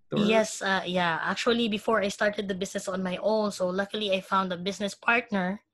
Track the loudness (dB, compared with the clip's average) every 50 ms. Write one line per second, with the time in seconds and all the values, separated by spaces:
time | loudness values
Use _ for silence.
0 | _ _ 0 2 4 4 6 4 4 2 -2 -4 -2 0 0 0 0 -2 0 0
1 | 2 2 0 0 -2 -2 -4 0 2 2 2 2 2 0 -2 -2 0 0 2 2
2 | 2 0 0 0 0 0 0 -2 -4 -4 -4 -4 -4 -4 -4 -6 -6 -4 -4 -2
3 | -2 -2 -2 -2 0 2 2 2 2 0 -2 -2 -2 0 0 -2 -2 -2 -4 -4
4 | 0 0 0 0 0 0 0 0 2 0 -2 -4 -4 -4 -4 -2 -4 -6 -6 -2
5 | 0 2 2 2 0 0 -2 0 0 -2 -4 -6 -10 _